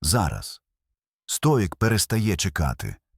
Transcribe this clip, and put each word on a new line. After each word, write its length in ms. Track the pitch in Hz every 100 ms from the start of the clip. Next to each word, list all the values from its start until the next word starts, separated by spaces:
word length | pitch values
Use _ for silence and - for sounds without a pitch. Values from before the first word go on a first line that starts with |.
зараз. 600 | 76 113 82 50 - - _ _ _ _ _ _ -
Стоїк 500 | - 151 139 95 -
перестає 640 | 110 107 - 113 107 90
чекати, 580 | 92 - 71 - 50 - _